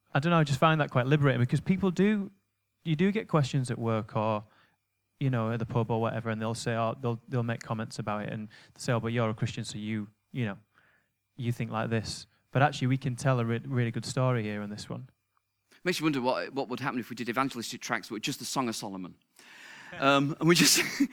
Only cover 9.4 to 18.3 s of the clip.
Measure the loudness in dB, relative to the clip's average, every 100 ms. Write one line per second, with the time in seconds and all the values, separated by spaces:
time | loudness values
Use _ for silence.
9.4 | -4 -6 -10 -8 -4 -4 -6 _ _ -4
10.4 | -4 -6 _ _ _ _ _ _ _ -6
11.4 | -4 -4 -4 -4 -2 -2 -4 -10 -14 _
12.4 | _ 2 2 2 0 0 -2 -2 0 2
13.4 | 0 -2 -2 -2 0 -2 -4 0 0 0
14.4 | -2 -6 -8 -10 -10 -12 -12 _ _ _
15.4 | _ _ _ _ -4 0 0 2 0 0
16.4 | -2 -4 -4 -4 -4 -4 -8 -8 -4 -2
17.4 | -2 -4 -10 -10 -4 -4 -4 -6 -6